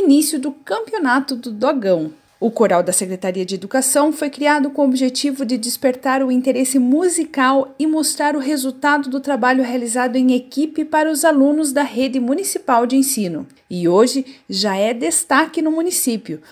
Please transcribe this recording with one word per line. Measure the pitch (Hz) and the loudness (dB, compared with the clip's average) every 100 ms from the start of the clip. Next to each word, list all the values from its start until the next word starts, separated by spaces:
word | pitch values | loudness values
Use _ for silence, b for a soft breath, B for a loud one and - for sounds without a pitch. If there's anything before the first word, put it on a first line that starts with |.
início | 370 285 302 302 | 4 4 4 -4
do | 285 | -6
Campeonato | - - 453 440 427 269 254 269 247 | -8 -6 -6 -4 -2 0 0 0 -8
do | 240 | -8
Dogão. | 208 254 285 196 175 156 - _ _ | -2 -2 0 0 0 0 -10 _ _
O | 233 | -4
coral | 233 202 175 | 2 2 4
da | 180 | 2
Secretaria | 180 185 185 190 185 | -2 -4 -6 -4 -4
de | 180 190 | -6 -8
Educação | 196 262 262 285 302 | -4 -2 0 2 0
foi | 302 294 | 0 -6
criado | - 294 294 277 | -2 0 2 0
com | 277 | 0
o | 277 | 0
objetivo | 254 262 254 285 269 | 2 0 0 -4 -2
de | 233 247 | -4 -4
despertar | 233 - 269 254 269 262 | -4 -2 -2 -2 -2 0
o | 262 | 2
interesse | 254 262 247 262 277 | 2 0 0 2 2
musical | 247 294 359 339 302 - 262 269 269 - | 2 2 2 0 -4 0 2 2 0 -2
e | 311 | 0
mostrar | 311 302 - 294 302 | 0 -2 0 -2 0
o | |
resultado | 262 302 262 254 294 294 277 | -2 -2 -4 -2 0 0 0
do | 269 | -4
trabalho | 269 269 247 262 | -2 0 2 2
realizado | 240 247 233 247 254 254 | 0 -2 -2 -2 0 2
em | 254 247 | 4 2
equipe | 254 269 311 311 302 | -2 -4 -2 -2 -2
para | 311 311 | 0 2
os | 302 330 | 2 4
alunos | 294 277 302 302 | 4 4 2 0
da | 269 | 0
rede | 277 220 262 262 | -2 -2 -2 -2
municipal | 240 302 392 359 - 233 247 | -2 -2 -2 -6 0 2 4
de | 269 | 2
ensino. | 262 - 185 156 135 _ _ | 2 -2 -4 -6 -12 _ _
E | 180 170 | -2 2
hoje | 180 247 262 262 B - | 4 4 2 -6 B -10
já | 190 208 190 | -4 -2 0
é | 214 | -2
destaque | 233 311 - - 277 320 339 | 0 -2 -2 0 0 0 -2
no | 311 | -2
município, | 320 339 - - 220 - 151 b | 0 -2 -2 -2 -4 -6 -12 b